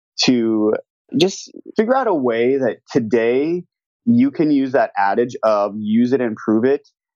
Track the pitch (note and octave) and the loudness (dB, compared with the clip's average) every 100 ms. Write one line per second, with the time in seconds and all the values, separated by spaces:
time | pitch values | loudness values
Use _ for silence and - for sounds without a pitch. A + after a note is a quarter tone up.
0 | _ - - B2 A2+ G#2+ G#2+ - - _ | _ -4 0 2 0 0 0 -2 -6 _
1 | _ C#3 F#3 - - - - - A3 C4+ | _ 0 0 -2 -18 -20 -8 -4 0 0
2 | A#3+ E3 B2 A2+ B2 C3+ B2 - - C3+ | 0 -2 0 0 0 0 -2 -4 -4 -4
3 | A2 A#2+ A#2 B2+ D#3 F3 - _ _ _ | 0 0 2 0 -2 -4 -8 _ _ _
4 | A#2 A#2 C3+ C#3 D#3 C#3 C3+ B2+ A2 G2+ | 0 2 2 0 0 0 0 0 0 0
5 | G2 G#2+ B2 - A2 G#2 G2+ G#2+ G#2 A2+ | 0 0 -2 -2 0 0 0 -4 -2 0
6 | B2 C3 A#2+ G#2 - G#2+ B2+ C#3+ _ _ | 2 0 -2 -4 -2 0 2 -2 _ _
7 | _ | _